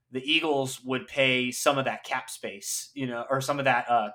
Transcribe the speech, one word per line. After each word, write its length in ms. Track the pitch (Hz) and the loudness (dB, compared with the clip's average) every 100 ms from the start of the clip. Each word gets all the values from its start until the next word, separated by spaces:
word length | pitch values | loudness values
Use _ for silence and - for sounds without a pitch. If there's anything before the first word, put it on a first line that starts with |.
| _ | _
the 100 | 127 | -6
Eagles 640 | 135 160 156 139 135 - | 0 2 4 2 0 -4
would 240 | 127 127 - | -4 -4 -2
pay 420 | 143 131 127 123 | 2 4 4 0
some 280 | - 151 139 | 2 2 4
of 80 | 123 | 0
that 180 | 107 | -4
cap 260 | - 127 - | -4 -6 -6
space, 600 | - 107 101 - - - | -10 -10 -8 -8 -8 -8
you 140 | 139 127 | -6 -4
know, 180 | 117 117 | -4 0
or 120 | 135 | 0
some 180 | 135 143 | 0 0
of 60 | |
that, 260 | 131 123 120 | 2 2 4
uh, 200 | 117 107 | 2 2